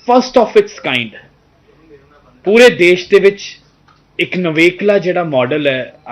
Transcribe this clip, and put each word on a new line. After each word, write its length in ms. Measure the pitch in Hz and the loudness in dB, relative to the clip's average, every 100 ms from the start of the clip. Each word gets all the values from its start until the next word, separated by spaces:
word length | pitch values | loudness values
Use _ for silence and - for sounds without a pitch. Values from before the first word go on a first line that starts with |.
| - | 0
first 360 | 247 254 254 214 | 0 2 0 2
of 180 | 214 | 0
its 280 | 202 - 156 | 0 -6 -6
kind 260 | 127 113 - - _ _ _ _ _ _ - _ _ _ _ | -6 -6 -14 -20 _ _ _ _ _ _ -20 _ _ _ _
ਪੂਰੇ 260 | 185 226 247 | 0 4 4
ਦੇਸ਼ 400 | - 175 180 - | 4 0 0 0
ਦੇ 100 | 196 | 2
ਵਿੱਚ 400 | 196 202 - - _ _ _ _ _ - | 2 -2 -16 -20 _ _ _ _ _ -10
ਇੱਕ 180 | 170 185 | -8 -4
ਨਵੇਕਲਾ 600 | 175 156 170 175 202 202 | -4 0 0 0 -2 0
ਜਿਹੜਾ 260 | 175 175 | 0 -4
ਮਾਡਲ 440 | 170 135 123 151 143 | -2 -2 -2 -2 -2
ਹੈ 280 | 131 117 - - | -4 -8 -16 -12